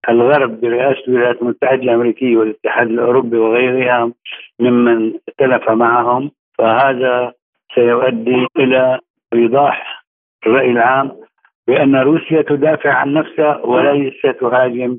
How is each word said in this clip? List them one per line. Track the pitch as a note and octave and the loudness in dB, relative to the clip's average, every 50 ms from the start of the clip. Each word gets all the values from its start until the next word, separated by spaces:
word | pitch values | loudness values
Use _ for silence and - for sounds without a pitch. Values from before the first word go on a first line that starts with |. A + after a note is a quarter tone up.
| - - | 0 0
الغرب | A#2 A#2+ A#2+ B2+ C#3+ D3 C3+ B2 A2+ A2 | 2 2 4 4 2 2 0 -2 -4 -4
برئاسة | A#2 A#2 A#2 A#2+ B2+ C#3 C3 - - B2+ | -4 -4 -2 0 0 0 -2 -2 -2 -2
الولايات | B2 B2 B2 B2 A#2+ - A#2+ | 0 0 0 0 -2 -2 -4
المتحدة | A#2+ A2+ _ - B2+ C3+ C3 C3 | -6 -4 _ 0 0 0 0 0
الأمريكية | B2+ A#2+ A#2 A#2+ A#2+ G#2+ - C3+ B2+ A#2 | 0 0 0 0 -2 -2 -2 0 0 2
والاتحاد | A2+ A2 A2 G#2+ - _ G#2+ - - B2 A#2+ | 2 2 0 -4 -6 _ -6 -2 -2 -2 -2
الأوروبي | A2+ A#2+ A#2+ A#2+ B2 C3 C3 A#2 A2+ | -2 -2 0 2 0 0 0 0 -2
وغيرها | A#2 A2 A2+ A2+ A#2+ B2+ B2+ B2+ C3 B2+ B2 B2 A#2+ A#2 A#2 A#2 _ _ - - - - - _ _ | 0 0 0 0 0 0 0 0 -2 0 0 0 0 0 -4 -6 _ _ -20 -20 -20 -20 -20 _ _
ممن | A#2+ B2 B2 A#2+ A#2+ A#2+ A#2 A2+ A2 A2+ A2 - _ - | 0 2 2 2 4 2 2 0 0 -4 -6 -8 _ -18
ائتلف | - - C#3+ C3 B2+ A2 - - | -4 -2 0 2 2 0 0 0
معهم، | A2+ A2+ A#2+ A2+ A#2+ B2 A2+ A#2+ B2 B2+ C3+ D3 _ _ _ _ _ - | 0 2 2 2 2 0 0 0 -2 -2 -4 -8 _ _ _ _ _ -2
فهذا | A2+ A2+ A2+ A#2+ C3+ C3+ C3 B2 C3 B2+ B2 B2 B2 A#2+ - _ _ _ _ _ _ _ - | 0 0 2 2 2 0 0 0 -2 -2 0 -2 -2 -4 -8 _ _ _ _ _ _ _ 0
سيؤدي | B2+ A#2+ A#2+ A#2+ A#2+ B2+ B2+ A#2+ A2+ A2+ A#2+ B2+ B2+ B2+ B2 _ - | 0 2 2 2 2 0 0 -2 -2 -2 0 0 0 0 -2 _ -2
إلى | C3+ B2+ C3 C3 B2+ B2+ B2+ B2+ _ _ _ _ _ _ - | 0 2 2 2 2 2 0 -2 _ _ _ _ _ _ 0
إيضاح | A#2 A#2+ A2+ A#2+ C#3 C#3+ C#3 - - - - - - _ _ _ _ _ _ _ _ - | 0 2 2 2 2 2 0 0 -4 -8 -14 -18 -20 _ _ _ _ _ _ _ _ -2
الرأي | G#2+ A#2 C3+ C3 B2+ | 0 0 2 2 0
العام | A#2+ A#2+ A#2 B2 C3 C3+ C3+ C3+ C3+ - - _ _ _ _ _ _ _ _ - | 0 2 2 2 2 0 -2 -4 -8 -16 -20 _ _ _ _ _ _ _ _ 0
بأن | B2+ C3 C3+ C#3 C3+ | 0 2 4 2 4
روسيا | C3+ C3 C#3 D#3 D#3+ - - D#3+ D#3+ D3 | 4 4 2 2 0 0 0 0 0 0
تدافع | - D3 C#3 C#3 D#3 D#3 D3+ - D3 C3+ | 0 -2 0 0 0 0 0 0 -2 0
عن | B2+ C#3 C#3 C#3+ | 0 -2 0 -2
نفسها | D#3 D3+ - - - D#3 D3 C#3+ - - | -2 -4 -4 -4 -2 0 0 0 -2 -2
وليس | A#2 B2 B2+ C3 C#3+ C#3+ C#3+ C#3 C3 C3 - - C#3 B2+ - | -2 0 2 2 2 2 0 -2 -4 -6 -2 -2 -2 -2 0
تهاجم | C3 A#2+ B2 B2+ B2+ B2+ A#2+ B2 B2+ B2 B2+ | -4 0 0 0 0 0 -2 -4 -6 -6 -6